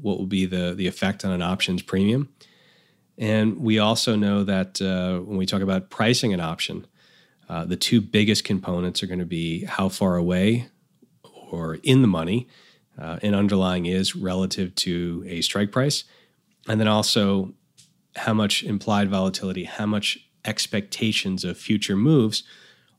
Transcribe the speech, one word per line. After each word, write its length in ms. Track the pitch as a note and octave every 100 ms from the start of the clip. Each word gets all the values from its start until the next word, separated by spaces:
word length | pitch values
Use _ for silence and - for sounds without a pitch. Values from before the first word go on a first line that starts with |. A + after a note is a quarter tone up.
what 160 | A#2 F#2+
will 80 | F#2+
be 200 | G2 F#2
the, 280 | F#2 F2+
the 140 | F2+ F2+
effect 360 | - F#2+ G2+
on 60 | G2
an 100 | F2+
options 400 | F2 F#2 - F2+
premium. 480 | - F#2+ G2+ B2+ C#3+ _ - _ _ _ _ _ _ -
And 420 | G#2+ A2 G#2+ F#2+
we 200 | A2+ G#2+
also 380 | G#2+ A#2 - G#2+
know 260 | G2+ G2+
that, 400 | G2 F#2+ F#2+ -
uh, 380 | G2 F#2 F2+ F2+
when 160 | G2 G2
we 100 | F#2
talk 160 | G2+
about 280 | F#2+ F#2+ F#2
pricing 440 | - A2+ A#2+ A#2
an 60 | F#2
option, 480 | E2 E2+ - E2 - _ _ _ _ _ -
uh, 160 | E2+
the 120 | E2+ F2+
two 240 | - A#2+
biggest 420 | G2+ G#2+ G#2 G#2
components 580 | - F#2+ - F2+ F2+ -
are 40 | F#2+
gonna 180 | F2+
be 400 | F2 E2+ E2 E2+
how 240 | G3+ - G2
far 280 | - G2 F2
away 520 | F2 F2+ G2+ A#2 A#2+ _ _ _ _ _
or 540 | - - - E2+ D#2+ D#2+
in 180 | C#3+ C3
the 60 | A#2+
money, 400 | F2 E2 A2+ B2+ - - _ _ -
uh, 200 | D#2+ E2+
an 120 | G#2
underlying 520 | G2+ G2+ G2 F#2 F2+ E2+
is 300 | F#2 F#2 F#2
relative 580 | F#2 F#2 F#2 - F#2
to 500 | - F#2 F2 F2 E2+ F2+
a 120 | E2+
strike 300 | F2 G2+ G#2
price. 320 | B2+ C#3+ - - _ _ _ _ _ -
And 100 | A2
then 100 | G#2+
also 640 | G#2+ - A2+ G2+ G2 F#2+ - _ _ - _ _
how 200 | - -
much 280 | G#2+ G#2 -
implied 460 | - G2+ - G2+ G2
volatility, 560 | F#2+ F#2+ F#2+ F#2+ F#2
how 220 | E2+ - G#2+
much 320 | G#2 - - _ _
expectations 960 | - G#2+ - G#2 G2 - A2+ - G2 F#2
of 140 | F2+ F2
future 400 | - G#2+ G#2 G2
moves 460 | C3 D#3 A2 - - - - _ _